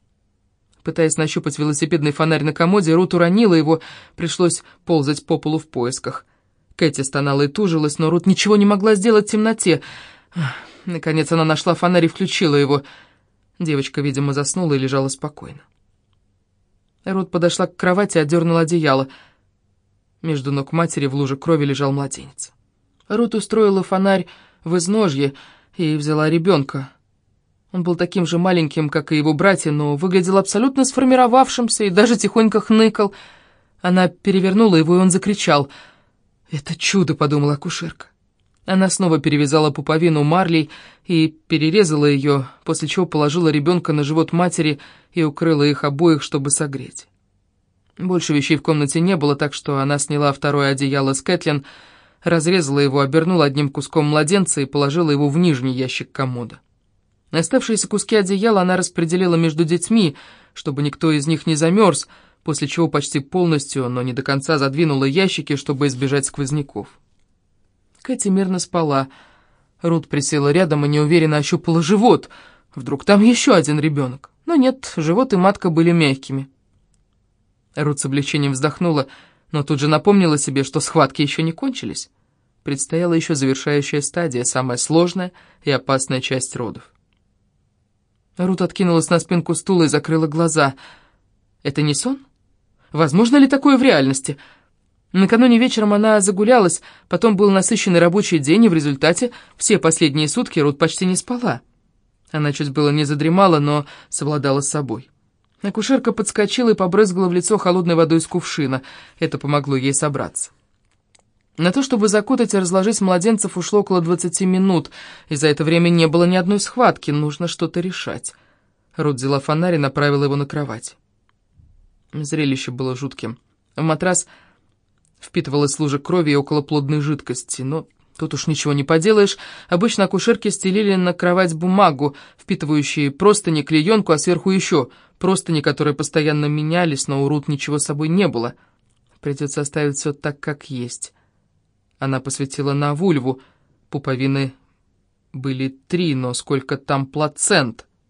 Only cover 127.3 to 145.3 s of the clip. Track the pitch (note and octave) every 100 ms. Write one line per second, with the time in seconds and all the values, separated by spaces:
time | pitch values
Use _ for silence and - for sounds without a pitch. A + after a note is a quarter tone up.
127.3 | A#2+ - - C3 D#3 - _ _ - D#3
128.3 | C#3 - D3+ D3 C#3+ C#3 D#3+ F#3+ G#3+ G3+
129.3 | - - - - F3+ A3+ A3 F#3 F#3+ A#3
130.3 | A#3 G#3 G3 F#3+ G3 G#3 F#3+ F3+ F3 F3+
131.3 | F3+ F#3 D#3+ F3+ F#3+ F#3 C3 C#3+ C#3+ -
132.3 | _ - F#3 D3 D3+ C#3 D#3 C#3+ C#3 G3
133.3 | G3+ F3+ D#3 C#3+ D#3 D#3+ A3 - D3+ F3+
134.3 | E3+ F#3+ F#3+ - D#3+ B2+ - _ _ F#3
135.3 | F#3+ - D#3+ D3 C3+ D3 C#3+ D3 D#3+ D3+
136.3 | D3+ D3 D3+ D#3 F3 E3+ C#3 - C#3 C#3
137.3 | D3+ C#3+ C#3+ - D3 - D3 D#3 F3+ F3+
138.3 | A#2 A#2+ - _ _ _ _ _ _ C#3+
139.3 | C#3 D3 D3+ C#3+ D#3 D3 C#3+ D#3 C#3+ D3+
140.3 | D3 - D3 - B2+ A#2+ - - _ _
141.3 | _ _ _ _ _ _ _ C3+ C3 C3+
142.3 | - C#3 - C#3 C#3+ D3 D3 F#3+ C#3+ B2+
143.3 | C3 _ _ _ _ _ D3 C#3 B2 C3+
144.3 | C3+ C3+ - _ _ _ _ _ _ _